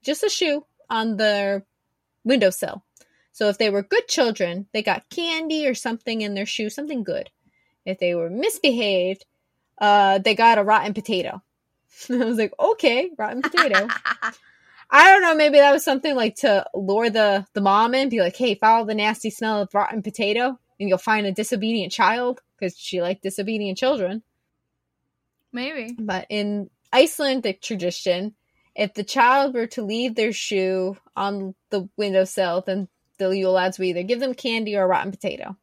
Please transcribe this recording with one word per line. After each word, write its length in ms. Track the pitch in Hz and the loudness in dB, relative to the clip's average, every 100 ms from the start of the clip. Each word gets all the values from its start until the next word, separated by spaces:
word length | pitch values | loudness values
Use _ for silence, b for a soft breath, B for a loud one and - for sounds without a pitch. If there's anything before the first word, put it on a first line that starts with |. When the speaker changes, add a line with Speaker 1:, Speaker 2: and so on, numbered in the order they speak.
Speaker 1:
just 200 | - 294 | -4 -2
a 60 | 415 | -2
shoe, 360 | - 339 294 _ _ _ | 0 0 -2 _ _ _
on 280 | 226 226 208 | -4 -2 0
their 500 | 214 202 196 202 - _ _ _ _ _ | 0 2 -2 -4 -6 _ _ _ _ _
windowsill. 600 | 226 262 190 - - 190 _ _ b b b | 0 4 4 2 -8 -8 _ _ b b b
So 160 | - 214 | -2 -2
if 100 | 196 | 2
they 120 | 220 | 0
were 120 | 202 | 0
good 240 | 202 440 - | 0 -2 0
children, 640 | - 240 220 175 175 196 | 0 0 0 -4 -4 -6
they 100 | 220 | -4
got 280 | 214 185 _ | -2 -4 _
candy 560 | - 339 320 320 311 285 | -8 -6 -4 -4 -2 -2
or 80 | |
something 460 | 233 240 226 - 226 | -4 -6 -8 -6 -6
in 140 | 208 | -4
their 120 | 196 202 | -6 -6
shoe, 240 | - 214 | -6 -6
something 320 | - 294 262 | -6 -8 -6
good. 280 | 190 - - _ _ _ _ _ | -6 -6 -8 _ _ _ _ _
If 140 | - 190 | -10 -4
they 160 | 175 | -2
were 160 | 175 170 | -2 -4
misbehaved, 920 | 202 403 - 285 240 208 190 180 196 _ _ _ _ _ - | -4 -4 0 0 0 0 0 0 -4 _ _ _ _ _ 0
uh, 400 | 208 202 196 196 | 4 6 6 4
they 160 | 208 214 | 2 4
got 220 | 233 220 | 4 4
a 40 | |
rotten 320 | 202 214 196 | 4 2 2
potato. 480 | 208 208 190 - 190 _ _ _ _ | -8 -4 -4 -4 -12 _ _ _ _
<laughs> 320 | _ - - | _ -20 -6
I 60 | 247 | -2
was 140 | 226 226 | 0 -2
like, 140 | 214 - | -4 0
"Okay, 520 | 403 453 294 240 359 302 | 0 2 2 2 -2 -6
rotten 240 | 214 240 | -8 -4
potato." 460 | 302 240 254 202 226 | -2 2 4 2 0
Speaker 2:
<laughs> 1000 | - - - 226 - _ _ _ _ - | -6 -6 -6 -8 -10 _ _ _ _ 4
Speaker 1:
I 180 | 285 359 | 8 10
don't 100 | 392 | 10
know, 120 | 359 | 6
maybe 240 | 311 302 285 | 4 6 8
that 140 | 285 | 8
was 120 | 277 | 6
something, 300 | 320 269 311 | 2 -2 -2
like, 220 | 262 220 - | 0 -2 0
to 300 | 262 196 - | 2 2 0
lure 360 | 185 190 202 233 | -6 -2 0 2
the, 360 | 220 208 196 196 | 2 2 2 -2
the 80 | 208 | -2
mom 340 | 196 202 233 | 2 4 4
in, 140 | 262 269 | 0 0
be 120 | 226 | 0
like, 160 | 175 - | -2 0
"Hey, 180 | 247 | -2
follow 300 | 196 220 226 214 | 2 4 4 2
the 80 | |
nasty 360 | 214 214 220 220 | -2 -2 -2 -8
smell 320 | - 220 214 | -6 -4 -2
of 120 | 196 | -2
rotten 280 | 202 - 226 | -2 -2 -4
potato, 560 | 208 - 208 220 254 254 _ _ | -8 -4 -2 0 -2 -4 _ _
and 100 | 202 | -2
you'll 100 | 185 | 0
find 280 | - 214 202 | 0 0 0
a 60 | |
disobedient 600 | 190 214 226 220 226 180 | -4 -4 -4 -2 -4 -4
child," 480 | - 196 233 247 247 _ _ | 0 2 2 -4 -6 _ _
'cause 160 | 185 - | -8 -8
she 220 | - 180 | -8 -4
liked 200 | 175 190 | -4 -4
disobedient 540 | 190 196 196 220 202 185 | -6 -6 -6 -4 -6 -2
children. 440 | 262 277 185 220 _ _ _ _ _ _ _ _ _ _ _ _ _ | -2 0 -2 -6 _ _ _ _ _ _ _ _ _ _ _ _ _
Speaker 2:
Maybe. 420 | 247 269 302 226 240 | -10 -8 -8 -10 -10
Speaker 1:
But 280 | 208 180 - | -6 -6 -6
in 420 | 208 208 208 196 _ _ | -4 -4 -6 -8 _ _
Icelandic 680 | 247 311 - 277 262 220 185 | 4 4 2 -2 -2 -4 -6
tradition, 720 | - 208 175 - 190 175 208 _ _ _ _ | -8 -6 -6 -4 -2 -2 -4 _ _ _ _
if 200 | - 208 | -4 -4
the 100 | - | -4
child 500 | 202 269 262 269 277 | -4 2 4 4 2
were 120 | 247 233 | -2 -6
to 140 | - | -6
leave 320 | 202 226 247 | -6 -4 -4
their 180 | 226 220 | -2 -4
shoe 640 | 202 - 202 185 190 185 190 _ - | -4 -4 -2 0 -2 -4 -8 _ -6
on 380 | 202 202 190 - _ | -4 -4 -8 -12 _
the 180 | 202 185 - | -6 -6 -6
windowsill, 640 | 208 190 190 - 180 175 185 | 0 0 0 -2 -2 -2 -4
then 220 | 190 185 _ _ _ | -6 -6 _ _ _
the 120 | 190 | -2
Yule 220 | 196 185 | 0 2
lads 260 | 185 185 185 | 2 0 -2
would 80 | 185 | -4
either 140 | 175 | -4
give 180 | 185 240 | -4 -4
them 140 | 262 | -4
candy 420 | 247 226 226 214 202 | -6 -4 -4 -2 0
or 80 | |
a 20 | 185 | 2
rotten 240 | 185 196 | 0 -2
potato. 460 | 190 190 - - 190 | -8 -8 -8 -14 -16